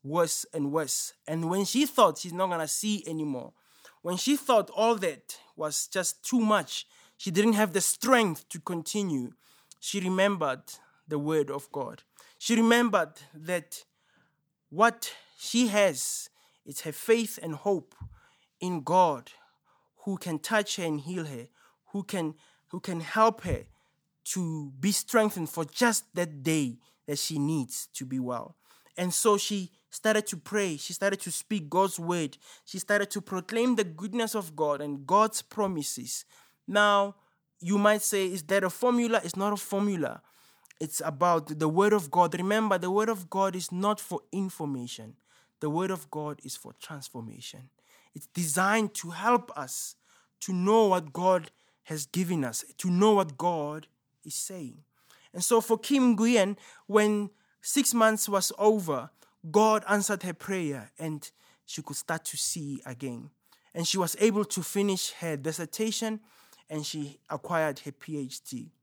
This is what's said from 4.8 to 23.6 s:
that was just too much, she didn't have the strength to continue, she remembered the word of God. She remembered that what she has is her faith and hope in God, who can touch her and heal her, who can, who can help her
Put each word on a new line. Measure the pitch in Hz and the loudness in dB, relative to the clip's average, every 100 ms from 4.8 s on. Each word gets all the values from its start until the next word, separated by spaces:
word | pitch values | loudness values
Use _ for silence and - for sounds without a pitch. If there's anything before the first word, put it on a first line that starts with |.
| 226 226 | 2 2
that | 180 143 - - _ | -2 -4 -14 -18 _
was | - 151 147 - | -6 -4 -4 -4
just | 190 175 - | -2 -2 -6
too | - 247 | 0 2
much, | 214 208 147 - - _ _ _ | 4 2 2 -10 -10 _ _ _
she | 196 | -2
didn't | 175 214 | 4 4
have | 208 214 | 4 2
the | 180 | 2
strength | - - 226 254 208 156 - | 0 -2 4 6 4 0 -10
to | 170 | -12
continue, | - 175 151 208 196 139 123 - _ _ _ - | -6 -6 -4 -2 0 -2 -4 -14 _ _ _ -12
she | - 202 | -6 -2
remembered | 185 185 202 196 151 131 - - _ _ - | 0 4 2 2 -2 -4 -10 -20 _ _ -6
the | 151 | -4
word | 147 156 143 | 0 0 0
of | 135 - | -4 -8
God. | 147 123 113 _ _ - _ | -8 -8 -12 _ _ -20 _
She | - | 0
remembered | 233 226 233 240 196 156 - - | 4 6 6 6 2 0 -6 -20
that | 156 160 180 - - - _ _ _ _ _ _ _ _ | -14 -6 -6 -6 -16 -18 _ _ _ _ _ _ _ _
what | 156 226 233 - - _ _ | 2 2 2 -12 -12 _ _
she | - 233 240 | -2 2 4
has | 208 196 135 - - - _ _ _ | 4 4 2 -6 -6 -10 _ _ _
is | - 143 | -14 -10
her | 160 | -8
faith | - - 233 220 - | -8 2 2 2 -6
and | 165 147 | -10 -4
hope | 202 190 - _ - - _ _ _ _ | -2 -2 -4 _ -20 -20 _ _ _ _
in | 185 175 | -6 -4
God, | 135 180 175 135 - - _ _ _ _ _ _ | 2 4 4 2 -10 -20 _ _ _ _ _ _
who | - 190 | -8 -6
can | 180 156 | -4 -6
touch | - 220 202 - | 0 0 0 -4
her | |
and | 170 151 | -2 -4
heal | 143 180 | -6 -8
her, | 156 127 120 _ _ _ _ | -8 -10 -14 _ _ _ _
who | 202 | -8
can, | 185 196 160 151 _ _ _ | -4 -4 -4 -8 _ _ _
who | 180 | -10
can | - 175 | -6 -6
help | 160 - 220 - | -4 4 4 4
her | 185 143 | -4 -4